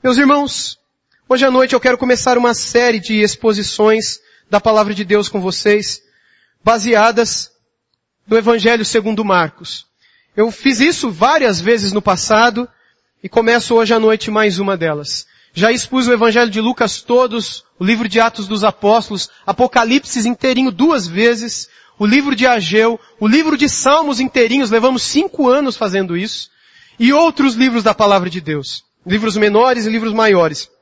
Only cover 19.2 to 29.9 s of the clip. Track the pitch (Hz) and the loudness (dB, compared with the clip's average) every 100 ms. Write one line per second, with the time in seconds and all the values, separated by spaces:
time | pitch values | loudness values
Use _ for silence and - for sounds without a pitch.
19.2 | - _ - 196 254 247 226 269 - 254 | -10 _ -6 -2 0 0 0 0 -2 -4
20.2 | 226 240 262 254 262 175 294 294 175 175 | -4 -2 -2 0 -2 0 0 0 -2 0
21.2 | 233 233 233 - - _ _ _ 208 262 | 0 0 -6 -12 -14 _ _ _ 2 2
22.2 | 285 240 254 233 165 208 226 233 _ _ | 0 0 2 0 0 2 2 -2 _ _
23.2 | 214 269 311 285 285 - 262 302 302 240 | 2 2 2 0 0 0 2 2 0 -2
24.2 | 262 262 233 262 240 226 254 254 - 269 | -2 0 0 0 0 0 0 0 -2 -2
25.2 | 381 - 262 262 277 - 214 190 190 175 | -2 -2 0 2 0 -4 -4 -2 -2 -4
26.2 | 214 - - _ _ _ _ _ 233 285 | -6 -10 -16 _ _ _ _ _ 2 4
27.2 | 330 320 277 226 262 233 214 208 208 196 | 2 2 0 2 0 2 0 2 2 2
28.2 | 180 175 156 151 135 - _ _ 175 208 | 0 -8 -6 -8 -8 -14 _ _ -6 -4
29.2 | 220 208 208 208 254 247 220 | -2 0 2 4 2 2 -2